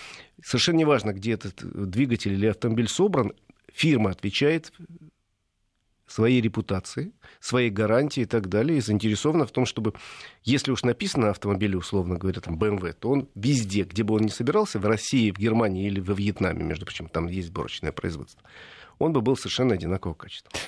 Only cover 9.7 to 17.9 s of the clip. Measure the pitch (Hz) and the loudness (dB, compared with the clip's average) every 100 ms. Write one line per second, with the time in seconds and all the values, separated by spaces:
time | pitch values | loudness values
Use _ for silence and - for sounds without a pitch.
9.7 | - 107 - - - - - - 135 - | 0 -4 -4 -10 -18 -20 -8 0 0 2
10.7 | 123 123 117 196 139 110 95 101 95 104 | 0 0 0 -2 0 0 0 -2 0 0
11.7 | 92 - 98 90 90 95 87 87 82 107 | -2 -2 -2 0 -2 -2 -4 -4 -2 0
12.7 | 101 87 - 117 139 135 98 120 135 104 | 0 -4 -6 -2 -2 -2 -2 2 2 2
13.7 | 101 90 92 107 107 107 - 123 208 208 | 0 0 0 2 2 2 0 0 0 0
14.7 | 107 104 110 - 135 110 95 113 113 110 | 0 0 0 2 2 2 2 2 2 2
15.7 | 92 101 101 92 101 101 - 92 82 80 | 0 -2 -2 -2 0 0 0 0 0 -4
16.7 | 80 - - 82 80 85 92 85 95 - | -4 -8 -12 -6 -4 -2 -4 -6 -6 -8
17.7 | - 78 | -6 -8